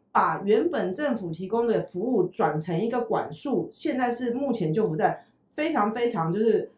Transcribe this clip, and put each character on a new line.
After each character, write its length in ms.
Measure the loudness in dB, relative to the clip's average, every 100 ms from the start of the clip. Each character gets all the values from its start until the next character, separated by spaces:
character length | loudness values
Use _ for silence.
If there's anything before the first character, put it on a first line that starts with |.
| _
把 300 | 0 0 0
原 240 | 2 4 2
本 240 | 0 -2
政 240 | -2 -2 -2
府 140 | -4
提 180 | -8 -4
供 200 | 0 2
的 120 | 0
服 200 | -2 -4
务 220 | 0 2
转 360 | 2 0 -2 0
成 200 | -2 0
一 100 | 0
个 120 | -2
管 300 | 0 -2 -2
束， 380 | -6 -2 -2 -2
现 240 | -4 -4 0
在 120 | 0
是 240 | 0 -2
目 180 | -2 -2
前 220 | 0 0
就 140 | 2 0
服 80 | 2
在 280 | 0 0 -10 _ _
非 180 | -4 -2
常 220 | 2 0
非 160 | 2 0
常， 240 | 0 0
就 60 | 2
是 320 | 4 4 0